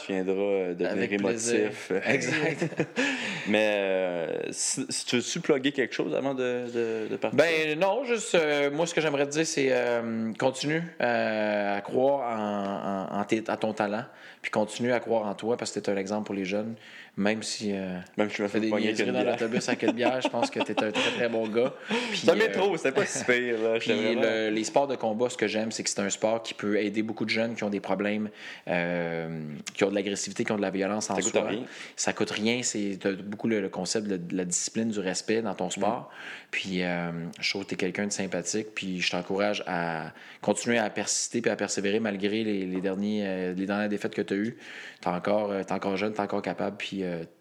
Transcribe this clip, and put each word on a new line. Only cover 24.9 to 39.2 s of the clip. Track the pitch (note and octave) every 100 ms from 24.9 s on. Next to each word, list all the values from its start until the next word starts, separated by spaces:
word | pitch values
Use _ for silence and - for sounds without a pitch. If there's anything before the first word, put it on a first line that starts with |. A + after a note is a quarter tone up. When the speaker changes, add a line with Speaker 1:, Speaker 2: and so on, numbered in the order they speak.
| A#2+
Speaker 2:
combat, | A2 G#2+ B2
ce | -
que | G#2
j'aime, | G#2+ A2
c'est | -
que | -
c'est | -
un | G2
sport | - A2 A2+
qui | -
peut | - G#2 G#2
aider | G#2 A2
beaucoup | A2 G#2+ A2+
de |
jeunes | G#2+ A#2 A2
qui |
ont | G#2
des | G2
problèmes, | F#2 F#2+ G#2 G#2+ G#2+ - - - -
euh, | F2 F2 F2 E2+ E2 E2 D#2+ D2+ C#2+ -
qui | -
ont | G2
de | G2+
l'agressivité, | G2+ G2 G2+ A2 A#2
qui |
ont | G#2+
de |
la | F#2+
violence | F#2+ F#2+ G#2+ -
en | F#2+
Speaker 1:
Ça |
coûte | F#2
Speaker 2:
soi. | A2 -
Speaker 1:
rien. | G#2+ B2+ - - -
Speaker 2:
Ça | -
coûte | - G#2
rien, | - A2 B2
c'est, | A#2+ G#2+ G2+ F#2
t'as | G2+
beaucoup | F#2+ G2 G#2 A2+
le, | G#2+
le | F#2+
concept | F#2+ F2+ A2 G#2
de, | F#2
de | F2 F#2
la | F2+
discipline, | - - A2+ A2+
du | G#2
respect | F#2 F2+ - A2
dans | A2 F2+
ton | F2+
sport. | G2 G2+ B2 D3
Speaker 1:
Mm. | - - - -
Speaker 2:
Puis, | - F#2+ F#2
euh, | F2+ F2 E2+ E2+ E2+ -
je | -
trouve | G2
que | G2
t'es | -
quelqu'un | F#2 G2+ G#2
de |
sympathique, | - F#2 F2+ - G#2+ A2 -
puis | F#2+ F#2
je | E2+
t'encourage | F2+